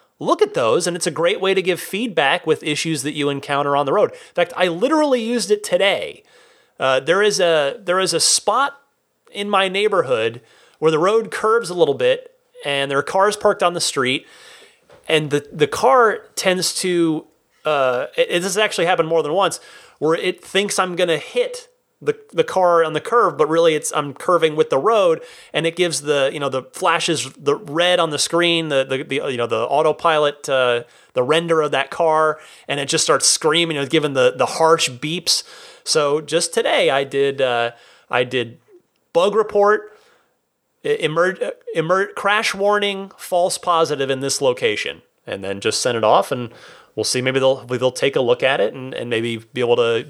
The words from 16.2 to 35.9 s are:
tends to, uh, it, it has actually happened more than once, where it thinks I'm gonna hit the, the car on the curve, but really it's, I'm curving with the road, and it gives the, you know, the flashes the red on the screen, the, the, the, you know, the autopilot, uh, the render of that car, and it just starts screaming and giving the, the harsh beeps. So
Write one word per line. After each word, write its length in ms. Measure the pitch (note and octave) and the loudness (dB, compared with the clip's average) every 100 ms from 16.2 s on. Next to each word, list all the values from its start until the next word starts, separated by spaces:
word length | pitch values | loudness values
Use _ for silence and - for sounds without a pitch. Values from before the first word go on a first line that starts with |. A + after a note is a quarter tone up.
| - - | -6 -6
tends 380 | F#3+ F#3 E3+ | -2 0 -2
to, 540 | - F#3 F3 E3 D#3 - _ _ _ D#3 | -4 -2 0 0 -2 -6 _ _ _ -4
uh, 420 | D3 C3 B2 C#3+ - | 0 0 0 -2 -2
it, 100 | E3+ | 0
it 140 | F3 | 0
has 140 | F#3+ F3+ | -2 0
actually 280 | G#3+ - E3+ | -2 0 0
happened 220 | F3 D#3+ | 2 2
more 140 | E3 | 0
than 120 | D3 | 0
once, 260 | F3 F#3 - - - - - | 0 0 -2 -12 -20 -20 -4
where 160 | D3 E3+ | 0 0
it 280 | F3+ F#3 | -2 -6
thinks 360 | - F#3+ G3+ - | -4 -2 0 0
I'm 160 | F#3 F3 | -2 0
gonna 220 | F3 D#3 | 0 0
hit 500 | - B3 A3 - - _ _ _ | -2 -4 -4 -6 -16 _ _ _
the, 160 | C#3+ D3 - | -6 -6 -4
the 100 | E3 | -4
car 400 | D#3+ F#3+ F3+ E3+ | -2 2 4 4
on 100 | D#3+ | 2
the 60 | D3+ | -2
curve, 380 | - A#3+ G3 C#3+ | 0 2 2 2
but 100 | D3+ | 2
really 280 | E3 E3+ D3+ | 4 4 2
it's, 180 | - | 0
I'm 220 | D#3 C#3+ C3 | -4 -4 -4
curving 400 | - F3 D#3+ D3+ | 0 2 2 2
with 160 | D#3 | 2
the 80 | C3+ | 2
road, 420 | F3+ A3+ F3+ D#3+ - - - | 2 4 4 2 -4 -20 -10
and 140 | D3 E3 | -4 -2
it 80 | D#3+ | 0
gives 260 | F3 C#3+ | -2 -2
the, 300 | C#3+ D3 C3+ | -2 0 0
you 60 | D3+ | -2
know, 100 | C#3+ | -4
the 140 | C3 B2 | -4 -6
flashes 580 | - F3+ E3 - A#2+ C3 | -4 0 2 0 -2 -6
the 220 | - C#3 D3 | -6 -2 -2
red 440 | D3+ D3+ F3 F3+ | -2 0 2 2
on 100 | E3 | 0
the 80 | D3 | -2
screen, 520 | - E3+ E3+ E3+ D#3+ | -2 2 2 2 0
the, 140 | C#3 | 0
the, 200 | C3 C3+ | 0 -4
the, 280 | D#3 C#3 D3 | -4 -6 -4
you 60 | A#2+ | -4
know, 80 | A#2 | -2
the 220 | A2 A#2 | -2 0
autopilot, 800 | C#3 D#3 D3+ E3+ D3+ D3 C#3+ - | 2 2 2 2 2 0 -2 -2
uh, 360 | C3+ B2 A#2+ A#2+ _ _ | 0 2 0 -4 _ _
the 80 | - | -2
render 400 | B2+ D#3+ E3+ D#3+ | 2 2 2 0
of 80 | D3+ | 0
that 180 | C#3 C3+ | -2 -4
car, 480 | - E3 D#3 D#3 D3+ - - - | 0 2 4 2 0 -8 -16 -8
and 120 | C#3+ | -6
it 100 | C#3 | -2
just 140 | D#3+ | 0
starts 240 | - C#3+ - | 2 2 2
screaming 500 | - D#3+ E3 E3+ D3 | 0 0 2 0 -2
and 100 | C3+ | -2
giving 260 | D#3+ D3 | 0 0
the, 200 | C3+ B2+ - | 2 2 2
the 120 | B2+ | -2
harsh 420 | - D#3+ E3 - | 2 4 4 0
beeps. 540 | A#2+ D3+ F3 - - - - - - | -6 -8 -6 -2 -2 -4 -16 -20 -14
So 380 | - | -4